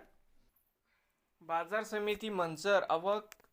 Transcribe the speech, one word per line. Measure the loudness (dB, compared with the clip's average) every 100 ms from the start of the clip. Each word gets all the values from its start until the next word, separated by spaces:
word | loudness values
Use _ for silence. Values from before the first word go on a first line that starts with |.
| -6 _ _ _ _ _ _ _ _ _ _ _ _ _
बाजार | -4 -4 -2 -4
समिती | -2 -2 -2 -2 -2
मंचर, | 0 0 0 2 4 4
आवक | 2 2 0 -4 -16 _